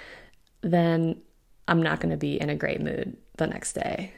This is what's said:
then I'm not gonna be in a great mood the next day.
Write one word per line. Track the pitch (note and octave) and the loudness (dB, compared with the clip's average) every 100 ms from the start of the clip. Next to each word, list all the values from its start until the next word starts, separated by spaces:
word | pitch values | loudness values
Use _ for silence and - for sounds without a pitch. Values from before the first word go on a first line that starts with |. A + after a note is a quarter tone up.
| - - - - _ _ | -18 -20 -20 -20 _ _
then | E3+ F3 E3+ E3 E3 E3 - _ _ _ - | 2 4 6 4 2 0 -8 _ _ _ 2
I'm | E3 | 4
not | E3 D#3 | 4 2
gonna | E3 D3+ | -2 -2
be | C#3+ C#3+ | -2 -2
in | D3 | -2
a | D3 | -2
great | D3+ - | -2 -2
mood | D3+ D#3+ - - - - | -4 -4 -6 -10 -10 -4
the | D#3+ | -2
next | - - | -4 -6
day. | - - - F#3 | -4 -4 -4 -8